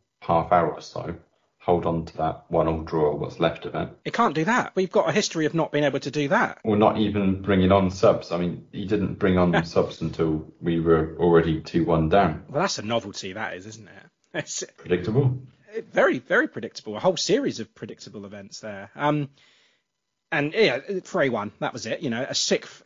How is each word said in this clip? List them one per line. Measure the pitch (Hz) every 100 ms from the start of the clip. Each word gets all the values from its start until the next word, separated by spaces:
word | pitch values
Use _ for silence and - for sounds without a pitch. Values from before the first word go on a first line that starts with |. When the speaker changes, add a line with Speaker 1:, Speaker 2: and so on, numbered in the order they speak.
| _ _
Speaker 1:
half | - 82 80
hour | 87 80
or | -
so, | - - - 87 _ _ _ _
hold | - 87 85
on | 82 82
to | -
that | 78 - -
one-all | 85 80 80
draw, | 80 82 76
what's | 76 78 -
left | 82 - -
of | 82
it. | - - -
Speaker 2:
It |
can't | - 233
do | 151 160
that. | 240 143 -
We've | 190
got | 214 165
a |
history | 185 - 165 151
of |
not | 160 151
being | 147
able | 147 135
to | 139
do | 151 139
that. | 208 - -
Speaker 1:
Or | 110 104
not | 110 110
even | 101 104 95 92
bringing | - 95 92
on | 98 95
subs. | - 107 90 -
I | 85
mean, | 87 85 -
he | - 98
didn't | 104 92 87
bring | 98 90
on | 90 90 82
Speaker 2:
<laughs> |
Speaker 1:
subs | 98 - -
until | 80 - 80 78 - _
we | 85 82
were | 82 80 78 -
already | 85 85 82 78
two | - 87
one | 80 80 78
down. | 98 92 78 -
Speaker 2:
Well, | 139
that's | 185 -
a |
novelty, | 107 117 104 - 98
that | 98 92 90
is, | 101
isn't | 110 98
it? | 98 - _
<laughs> | _
It's | 165 - - - _
Speaker 1:
Predictable. | - 90 - 120 131 - - _ - 220 226
Speaker 2:
very, | - 269 139
very | - 196 302
predictable. | - 107 - - 104
A |
whole | 170 165
series | - 220 254 117
of | 110 _
predictable | 110 - - 107 98
events | 104 95 -
there. | 110 98 101 147
Um, | 147 151 139 _ _ _ _ _ _ _ _ _ _
and | 156 143
yeah, | 180 196 123 - 190
three | - 143 135
one, | 113 104 -
that | 147
was | 120 110
it. | 151
You | 139
know, | 117 135
a | -
sixth | - 190 - -